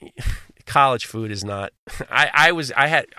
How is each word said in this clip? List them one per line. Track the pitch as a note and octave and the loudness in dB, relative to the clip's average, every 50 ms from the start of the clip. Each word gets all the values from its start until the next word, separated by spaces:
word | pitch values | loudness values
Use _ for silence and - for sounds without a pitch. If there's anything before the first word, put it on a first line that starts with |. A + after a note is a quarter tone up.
<laughs> | - - - - - - - - - - _ _ _ | -20 -18 -14 -6 -4 -4 -4 -4 -8 -18 _ _ _
college | - - D3 C#3 C3+ B2+ A2+ - | 0 2 4 4 4 2 -2 -4
food | - - A2+ A2+ G#2+ | -8 -8 -8 -6 -6
is | G#2 G2 G2 | -6 -8 -6
not, | G#2 G2+ G2 G2 - - _ _ - | -6 -6 -6 -8 -8 -12 _ _ -14
<laughs> | - - - - | -12 -12 -8 -2
I, | - B2+ D3+ - - | 2 2 2 4 4
I | C#3+ D#3 E3 F3 | 4 4 4 4
was, | E3 D3 B2+ | 0 -4 -2
I | - - C#3 | 0 0 2
had, | D3+ E3 D3 - - _ | 2 2 0 -2 -4 _